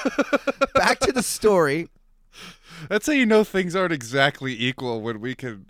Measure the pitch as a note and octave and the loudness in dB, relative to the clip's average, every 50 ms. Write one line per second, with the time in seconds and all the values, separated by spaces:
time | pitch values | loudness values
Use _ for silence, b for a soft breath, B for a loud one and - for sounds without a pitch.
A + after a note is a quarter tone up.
0 | - C#4 - - C4 - - B3+ - C#4 - - C#4 - - C4+ F3+ G#3+ A#3+ - | -4 -4 -2 -2 -2 0 0 -2 -2 -2 -2 -2 -2 0 2 2 2 2 2 2
1 | C4+ A3 C4 B3 G3 - - - - G#3+ G3+ F3+ D#3+ C#3 C#3 D#3+ E3+ - _ _ | 0 0 0 0 -2 -4 -4 2 2 4 4 4 4 2 0 -2 -6 -8 _ _
2 | _ _ _ _ _ _ B B B B B B B B E3+ E3+ D#3 B G3 G#3+ | _ _ _ _ _ _ B B B B B B B B -20 -14 -8 B -2 -2
3 | - D4+ D4+ C#4 B3 G#3+ A3 G#3+ G#3+ - - F#3+ F#3 F3+ D#3+ F#3+ F#3 F3 E3 C#3+ | 0 2 2 2 4 6 6 4 4 4 0 -2 -2 0 0 0 0 0 -2 -4
4 | A#2 A2+ B2+ C#3 C3+ C#3+ - - C3+ C3 B2+ A2 A#2+ B2 B2 - C3+ B2 A#2 A2+ | -4 -2 0 2 2 2 0 -2 -8 -8 -4 -2 -2 -2 -2 -4 -4 -4 -4 -4
5 | G#2+ A#2 A2+ G#2+ G#2+ B2+ B2+ - C3 B2 A2 G2 F#2+ | -4 -6 -8 -6 -8 -8 -8 -8 -10 -12 -12 -12 -18